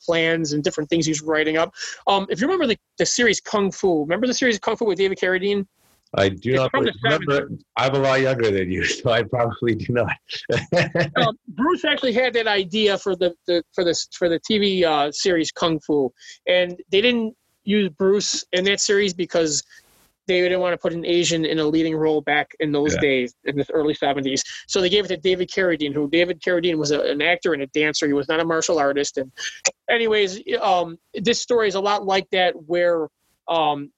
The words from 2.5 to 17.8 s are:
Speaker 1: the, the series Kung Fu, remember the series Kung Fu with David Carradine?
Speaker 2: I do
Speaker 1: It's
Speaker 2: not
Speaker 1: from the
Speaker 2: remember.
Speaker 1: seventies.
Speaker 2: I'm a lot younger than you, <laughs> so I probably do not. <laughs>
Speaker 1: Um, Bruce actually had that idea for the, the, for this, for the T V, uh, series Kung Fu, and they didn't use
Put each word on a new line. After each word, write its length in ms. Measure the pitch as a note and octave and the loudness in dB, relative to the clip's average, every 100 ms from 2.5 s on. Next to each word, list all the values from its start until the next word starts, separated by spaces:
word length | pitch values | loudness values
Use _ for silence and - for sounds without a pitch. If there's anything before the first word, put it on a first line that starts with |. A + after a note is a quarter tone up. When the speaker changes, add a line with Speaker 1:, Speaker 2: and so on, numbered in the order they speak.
| F#4 C#4 | 0 0
Speaker 1:
the, 100 | G3 _ - | -2 _ -4
the 60 | E3+ | -2
series 360 | - A#3+ F3+ | 2 2 0
Kung 300 | - G#3 G3 | -2 0 0
Fu, 300 | - G3 D#3+ | 0 0 2
remember 260 | D3 F#3 B3+ | 0 -2 -2
the 80 | A#3+ | 0
series 240 | B3+ G#3 | 0 0
Kung 180 | - A3 | -2 -2
Fu 80 | A3 | 0
with 140 | F3+ | 0
David 180 | F#3+ F#3+ | 0 0
Carradine? 480 | F#3 F#3 G3 G3+ F#3+ _ _ _ _ - | -2 0 0 -2 -4 _ _ _ _ 0
Speaker 2:
I 140 | G2 | 0
do 220 | F#2 A2 | 0 -2
Speaker 1:
It's 60 | C3 | 0
Speaker 2:
not 140 | C3 | 0
Speaker 1:
from 140 | - A2+ | 0 -2
the 80 | G2 | 0
Speaker 2:
remember. 320 | C3 D#3+ D#3 C#3 | 0 0 0 -2
Speaker 1:
seventies. 300 | - - _ A2 | -2 -10 _ -2
Speaker 2:
I'm 200 | C3 C#3 | 0 2
a 40 | |
lot 220 | C3+ C3 | 2 2
younger 300 | C3 B2+ A2+ | 2 2 2
than 200 | G2 F2+ | 2 0
you, 120 | F2+ - | 0 -2
<laughs> 120 | - | -2
so 140 | B2+ | 0
I 120 | A2+ | 0
probably 520 | G#2+ B2 A#2 - A#2+ G#2+ | 0 0 -2 0 0 0
do 180 | - | 0
not. 220 | A#2+ A2 - - - - | 0 0 -4 -10 -10 -4
<laughs> 680 | - - F3 D3 E3+ - - | -2 0 0 0 0 0 0
Speaker 1:
Um, 200 | F3+ A3 - | 0 -2 -8
Bruce 360 | D#3 D4 F4+ D4+ | -2 0 0 0
actually 280 | C#4+ C4 | -2 0
had 200 | A3+ B3+ | 0 0
that 140 | A#3 A3 | 0 0
idea 500 | G3+ F#3 G#3+ G#3 F#3+ | 0 0 0 2 2
for 160 | G3 F3+ | -2 0
the, 200 | F3+ E3+ - | -2 -2 -2
the, 160 | F3 - | -2 -2
for 100 | - | -2
this, 240 | F3 D3+ - | 0 -2 -4
for 180 | - F3 | -2 0
the 100 | E3 | 0
T 200 | - G#3+ | 0 0
V, 260 | G3+ F#3+ E3 | 2 2 2
uh, 260 | D3 D3 | 2 0
series 400 | - G3 E3+ D3+ | -2 0 0 0
Kung 280 | - E3+ D#3 | -2 -2 -2
Fu, 340 | - D3 C3 - - - - | 0 0 0 -4 -20 -8 0
and 320 | F3+ F3+ F3 - | 0 0 -4 -2
they 100 | F#3+ | 2
didn't 340 | B3 A#3+ A3 - _ _ | 2 2 -2 -8 _ _
use 260 | - G#3 | 0 0